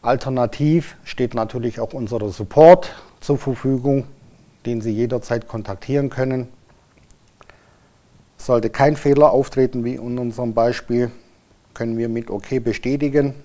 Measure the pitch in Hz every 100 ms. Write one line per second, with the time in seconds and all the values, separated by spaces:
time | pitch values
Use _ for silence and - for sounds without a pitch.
0 | - 135 - 131 120 - 147 160 - -
1 | - - 123 120 110 127 117 113 117 -
2 | 113 117 104 90 104 - 160 180 - -
3 | - _ - 143 - 123 135 135 131 139
4 | 117 - - - _ _ - 117 113 107
5 | 117 123 - 120 - 113 101 98 - 139
6 | 139 - 131 127 120 - _ _ _ _
7 | _ - _ _ - - _ _ _ _
8 | _ _ _ _ - 120 113 - 143 151
9 | 147 143 147 117 135 - 127 127 117 131
10 | 117 123 120 113 123 113 117 117 - 120
11 | 123 120 _ _ _ _ _ - 117 113
12 | 117 113 117 101 - 131 113 107 - 139
13 | 147 143 143 131